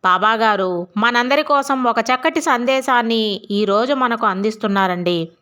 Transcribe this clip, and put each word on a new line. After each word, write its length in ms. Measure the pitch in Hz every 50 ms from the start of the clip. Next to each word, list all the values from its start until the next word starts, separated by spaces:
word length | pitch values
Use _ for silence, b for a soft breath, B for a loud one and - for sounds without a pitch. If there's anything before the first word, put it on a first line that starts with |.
| -
బాబా 280 | 185 185 185 196 214
గారు 540 | 226 220 226 220 208 190 190 185 180 175 175 - _
మనందరి 460 | 208 220 240 240 240 240 254 277 294
కోసం 420 | 302 294 294 277 269 - 269 262 254
ఒక 140 | 240 220 233
చక్కటి 420 | 226 254 254 254 - 285 277 320
సందేశాన్ని 1000 | 302 330 277 240 247 247 262 269 262 - 262 240 233 226 233 226 220 214 202 208 - -
ఈరోజు 440 | 202 202 214 196 202 208 233 254 285
మనకు 320 | 269 254 240 233 220 226
అందిస్తున్నారండి. 1000 | 214 185 190 202 220 214 220 - 214 196 196 190 185 180 180 175 175 175 170 165 165 - _